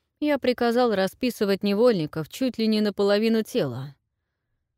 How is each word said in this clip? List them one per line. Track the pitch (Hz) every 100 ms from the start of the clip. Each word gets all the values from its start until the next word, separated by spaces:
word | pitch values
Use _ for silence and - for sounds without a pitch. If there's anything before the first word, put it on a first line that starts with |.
| _ _
Я | 302 285
приказал | 254 247 240 233 247
расписывать | 202 190 - 254 - 202 196
невольников | 202 202 247 202 151 - 156
чуть | - 262 226
ли | 220
не | 214
наполовину | 214 196 202 208 226 220
тела. | 220 247 147 123 143 - _ _ _ _ _ _ _